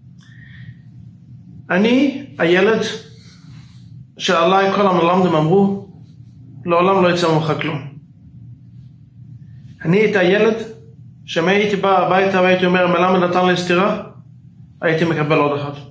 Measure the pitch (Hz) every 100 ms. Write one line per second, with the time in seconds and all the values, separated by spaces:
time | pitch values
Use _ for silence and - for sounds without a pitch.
0 | - - - - - - - - - -
1 | - - - - - - - 175 220 254
2 | 285 - - - 170 180 202 220 - -
3 | - - - - - - - - - -
4 | - - - 170 175 190 196 196 202 175
5 | 170 185 180 156 156 196 196 196 - -
6 | - - - - - - 175 170 185 196
7 | 180 175 170 156 156 147 151 160 - -
8 | - - - - - - - - - -
9 | - - - - - - - - 160 196
10 | 214 202 180 208 220 220 - - - -
11 | - - - 170 170 202 208 196 196 190
12 | 180 185 196 190 185 185 185 180 180 175
13 | 180 185 175 180 180 175 - 175 208 208
14 | - - - - - - - - 170 160
15 | 165 156 147 156 147 143 143 135 -